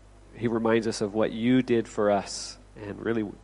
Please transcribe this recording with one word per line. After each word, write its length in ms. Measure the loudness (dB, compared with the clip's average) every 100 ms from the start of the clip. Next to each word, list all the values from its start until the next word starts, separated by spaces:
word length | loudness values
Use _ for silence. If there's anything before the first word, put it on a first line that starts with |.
| -20 -20 -20
he 140 | -6 -2
reminds 380 | 0 4 2 2
us 140 | -2
of 120 | -2
what 200 | 0 0
you 280 | 0 2 4
did 260 | 4 2 0
for 220 | 0 2
us 460 | 2 0 -10 -12 -16 -20 -14
and 240 | -12 -6
really 220 | -2 -2 -2 -8